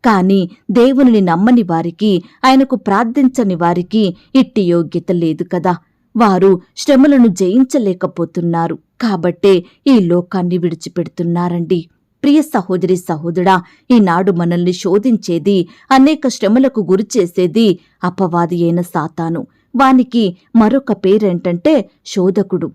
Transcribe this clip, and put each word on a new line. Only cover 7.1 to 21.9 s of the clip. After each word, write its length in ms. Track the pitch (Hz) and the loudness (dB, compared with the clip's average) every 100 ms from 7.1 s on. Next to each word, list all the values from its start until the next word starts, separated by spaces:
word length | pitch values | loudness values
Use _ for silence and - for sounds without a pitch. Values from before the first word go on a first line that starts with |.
| 277 233 | 4 2
జయించలేకపోతున్నారు. 1500 | 180 185 226 262 294 208 185 180 180 165 - 170 170 170 - _ _ | 2 0 2 0 0 -2 -4 -6 -6 -6 -4 -4 -2 -4 -8 _ _
కాబట్టే 640 | 233 190 175 175 202 185 175 _ - | -4 -2 -4 0 2 2 -2 _ 0
ఈ 120 | 254 | 2
లోకాన్ని 580 | 175 175 180 190 180 180 | 2 -2 -2 -4 -2 -2
విడిచిపెడుతున్నారండి. 1300 | 170 160 - 180 170 - 170 170 175 175 165 175 165 _ _ _ | -4 -6 -10 -8 -8 -6 -4 -2 -4 -4 -4 -4 -6 _ _ _
ప్రియ 180 | 285 294 | 0 0
సహోదరి, 540 | 302 220 180 185 180 185 | 0 -4 -4 -4 -2 -4
సహోదరుడా, 680 | - 160 170 170 180 185 180 _ _ | -4 -8 -6 -2 0 0 -2 _ _
ఈనాడు 400 | 247 190 170 190 | 2 4 0 0
మనల్ని 420 | 175 170 175 175 | -2 -2 -2 -2
శోధించేది, 920 | 180 190 196 247 220 - 170 175 202 170 - _ | -4 -2 -2 0 -2 -2 -4 0 -2 -2 -10 _
అనేక 360 | 269 269 302 269 | 2 2 2 -4
శ్రమలకు 540 | - 202 233 269 226 | -2 0 2 0 -2
గురిచేసేది 1000 | 180 190 202 247 175 - 180 156 220 175 _ _ | -2 -2 -2 -2 -2 -2 -2 2 0 0 _ _
అపవాది 600 | 180 180 185 170 170 175 | -8 -4 -2 -2 -2 -2
అయిన 180 | 170 170 | -2 -2
సాతాను. 680 | 175 170 151 - 165 165 - _ _ 240 | -4 -6 -8 -8 -8 -8 -10 _ _ 0
వానికి 600 | 269 262 254 240 202 180 _ 226 | 2 2 2 -2 -2 -4 _ 0
మరొక 360 | 220 269 269 | 2 0 -2
పేరేంటంటే 960 | 208 185 214 214 180 180 175 294 302 - | -4 0 0 0 -2 -4 -2 0 0 -2